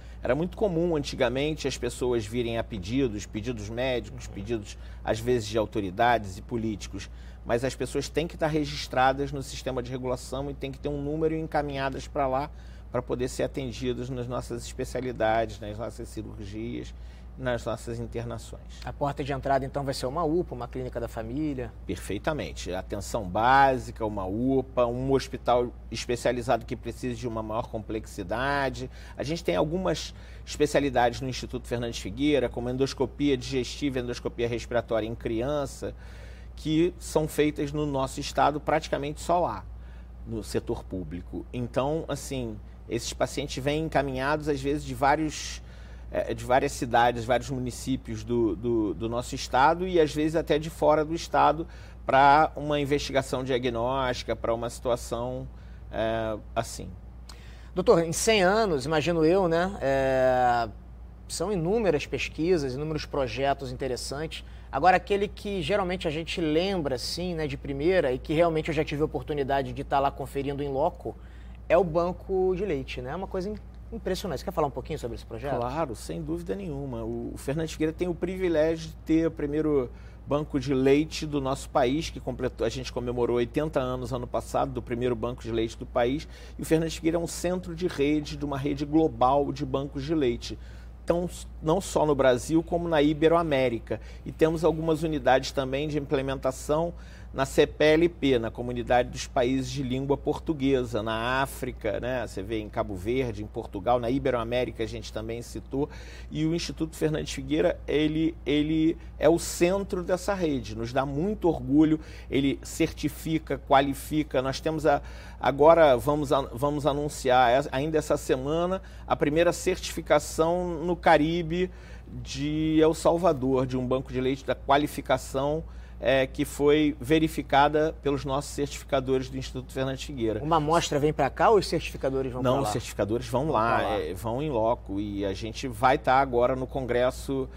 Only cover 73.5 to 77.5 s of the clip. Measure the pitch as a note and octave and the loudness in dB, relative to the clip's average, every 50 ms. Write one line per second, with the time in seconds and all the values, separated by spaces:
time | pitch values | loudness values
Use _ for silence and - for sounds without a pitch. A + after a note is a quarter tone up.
73.5 | G#3+ G3+ - - - - - - - A3+ - G3 F#3 F#3 - F#3+ C#3 B2 - G#3+ | -6 -8 -12 -16 -16 -16 -14 -12 -12 -8 -4 -4 -2 -2 -2 -4 -4 -4 -4 -4
74.5 | F#3 F3 D#3 C#3 - C3 A#2+ - D#3+ C#3+ - A#2+ A2+ G#2 - - A2 A2 B2 C#3+ | 0 0 0 0 -2 -6 -8 -6 -8 -6 -6 -8 -8 -8 -10 -12 -10 -8 -6 -4
75.5 | C3 B2 A#2 B2 C3 D#3+ E3 C3+ G#2+ - - - D#3+ E3+ D#3+ C#3+ E3 F3 E3+ F3+ | -2 -2 -2 -2 -2 -2 -4 -4 -4 -10 -8 -8 -8 -8 -6 -6 -6 -6 -4 -6
76.5 | F#3+ G3 G3+ F3 C#3+ C#3 C#3+ C#3 A#2+ A2+ A2+ A2 A#2 A#2 A#2+ - - - - - | -6 -6 -6 -6 -6 -6 -6 -6 -6 -6 -6 -6 -6 -6 -6 -8 -10 -8 -6 -4